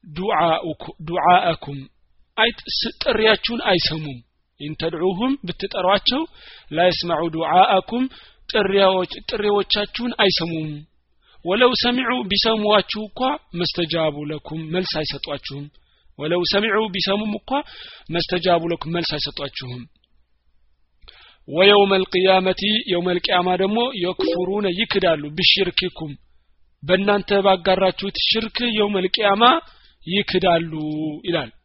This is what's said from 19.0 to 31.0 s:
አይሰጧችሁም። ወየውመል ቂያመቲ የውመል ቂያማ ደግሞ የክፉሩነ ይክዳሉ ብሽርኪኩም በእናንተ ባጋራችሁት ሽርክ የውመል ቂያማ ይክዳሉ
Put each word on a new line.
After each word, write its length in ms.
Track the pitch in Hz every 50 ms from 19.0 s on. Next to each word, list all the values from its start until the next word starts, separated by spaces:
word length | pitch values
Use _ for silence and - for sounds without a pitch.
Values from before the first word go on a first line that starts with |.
| 165 -
አይሰጧችሁም። 720 | 156 151 - 143 139 - 143 139 - - 131 127 123 123 120 - _ _ _ _ _ _ _ _ _ _ _ _ _ _ _ _ _ _ _ _ _ _ - - - - - - _ _ _ -
ወየውመል 560 | 139 160 190 202 202 202 202 196 196 190 185 -
ቂያመቲ 520 | - 185 185 190 190 190 185 190 185 - 196 202 214 220 -
የውመል 340 | - 185 175 175 185 180 180
ቂያማ 280 | - - 196 180 175 185 180
ደግሞ 240 | 180 190 190 208 226 240 254 262 208
የክፉሩነ 680 | 175 180 185 _ - 160 170 170 180 180 196 208 208 190
ይክዳሉ 500 | 175 180 226 - - 196 180 175 165 156 147 147 151
ብሽርኪኩም 800 | 160 180 - - - 196 180 175 - 185 180 - - 160 151 143 - _ _ _ _ _ _ _ _ _ _ _ _ -
በእናንተ 560 | 139 180 190 196 202 202 202 190 - 202 202
ባጋራችሁት 760 | 190 196 190 185 165 196 185 185 190 185 175 - 196 196 - -
ሽርክ 360 | - - - 220 214 220 _ - 247 240
የውመል 380 | 220 214 208 208 208 190 185 185
ቂያማ 340 | - - 214 202 196 202 233 240 262 330 - - - _ _ _ _ _ - 156
ይክዳሉ 640 | 175 202 202 - - 185 170 185 170 170 170 165 160 156 156 151 151 151